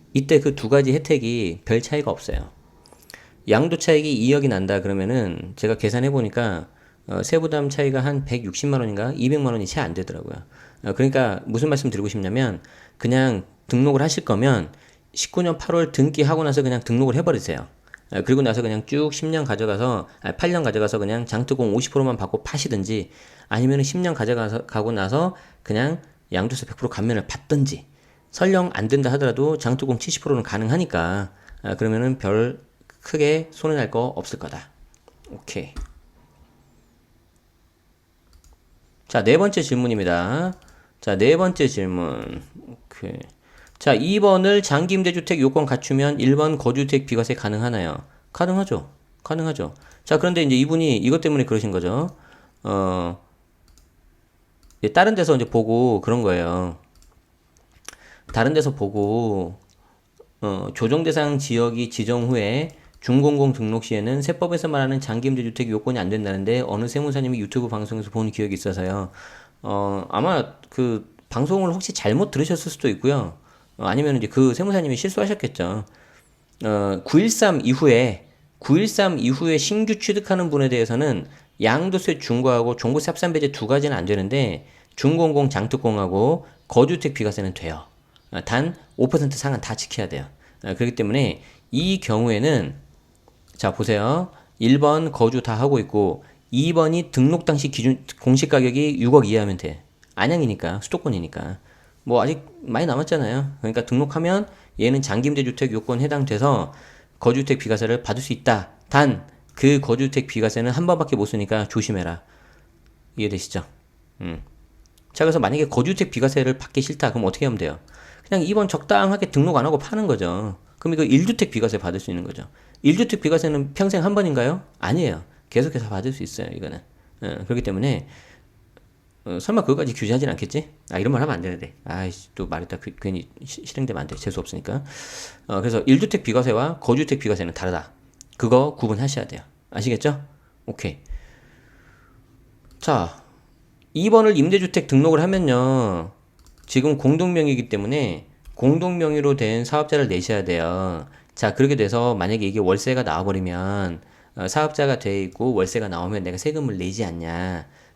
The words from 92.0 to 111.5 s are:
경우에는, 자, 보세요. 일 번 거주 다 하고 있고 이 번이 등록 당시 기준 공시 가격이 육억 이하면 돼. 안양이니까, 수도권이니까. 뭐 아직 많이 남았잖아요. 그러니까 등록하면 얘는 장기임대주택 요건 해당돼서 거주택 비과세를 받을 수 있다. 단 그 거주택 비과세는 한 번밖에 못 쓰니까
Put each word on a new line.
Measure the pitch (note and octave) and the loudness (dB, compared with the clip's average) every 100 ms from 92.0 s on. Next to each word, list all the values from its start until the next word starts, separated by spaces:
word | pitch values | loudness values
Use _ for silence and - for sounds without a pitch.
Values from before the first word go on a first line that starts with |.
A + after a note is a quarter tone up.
경우에는, | - G#2+ A#2+ G#2+ C3+ C#3 D#2 - - _ _ _ _ _ _ - | 0 0 2 2 2 2 0 -8 -20 _ _ _ _ _ _ -4
자, | G#2 | -4
보세요. | - - G#2 G#2+ D#3 F3+ - _ - | -2 0 2 2 0 -2 -10 _ -2
일 | A2+ C3+ | 4 6
번 | D3 D3+ D#3+ | 6 2 0
거주 | C#3+ A2+ B2+ | 2 2 2
다 | A#2+ | -2
하고 | A2 C3+ C3+ | 0 2 2
있고 | G2+ G#2 G2 D#2+ - _ - | 2 0 0 0 -8 _ -6
이 | A#2+ D#3 | 0 2
번이 | E3+ D#3 E3+ E3+ | 4 4 2 -2
등록 | - C3 E3 | 2 4 4
당시 | E3+ D3 C#3 | 0 0 0
기준 | C3+ A#2+ C3 - - | 0 0 0 -4 -4
공시 | - C3 C#3 | 2 4 4
가격이 | C#3 B2+ B2+ D3+ C#3+ | 4 4 2 0 2
육억 | A#2 C#3 G#2+ | 6 6 6
이하면 | A2 G#2 F#2 | 2 0 -4
돼. | D#2 D#2 - _ _ | -6 -10 -16 _ _
안양이니까, | - A2 E3+ C3+ G2+ F2 G2 | -2 0 2 0 -2 -4 -6
수도권이니까. | - F3+ D3+ G2+ E2 - D2+ G2 - _ _ _ | -6 -6 -4 -4 -6 -8 -10 -10 -14 _ _ _
뭐 | - A#2+ | 0 2
아직 | A#2+ D#3 - - | 2 -2 -8 -16
많이 | - A2+ E3+ | -6 -2 0
남았잖아요. | B2+ D3+ D#3+ A2+ B2+ C#3 - | -2 -2 -2 0 -2 -4 -6
그러니까 | A2 A2+ | -4 -4
등록하면 | A2+ B2 C#3+ D#3+ E3 F#3+ G#3 - - - | 0 0 0 -2 0 0 -2 -12 -16 -2
얘는 | A2+ C3+ | 0 2
장기임대주택 | C3+ G2+ C3+ C#3+ B2+ B2+ C3 | 0 0 0 0 -2 -2 -2
요건 | A2 - A#2+ | -2 -2 -2
해당돼서 | C#3+ D3 C#3 G#2+ C3+ B2 D2+ - - - _ - | 0 0 -2 0 2 2 -2 -10 -20 -20 _ -2
거주택 | A#2+ B2 C#3 C3+ | 0 2 2 -2
비과세를 | A2 G#2+ A2+ A#2+ | 0 -2 0 -2
받을 | - A#2+ | -2 -6
수 | C3+ | -4
있다. | A#2+ - A2 F#2 - - | -4 0 0 0 -16 0
단 | C#3 D3 G2 - - _ | 4 4 2 -6 -20 _
그 | - C3+ C#3+ | 2 4 4
거주택 | C#3 D3 C3+ C3+ C3 | 2 0 0 -2 -4
비과세는 | A2+ G#2+ A2 A#2 | -2 -2 0 -2
한 | B2 F3 | 0 2
번밖에 | E3+ D#3 A#2+ | 2 2 0
못 | G#2 | 0
쓰니까 | A2 G2+ | -2 0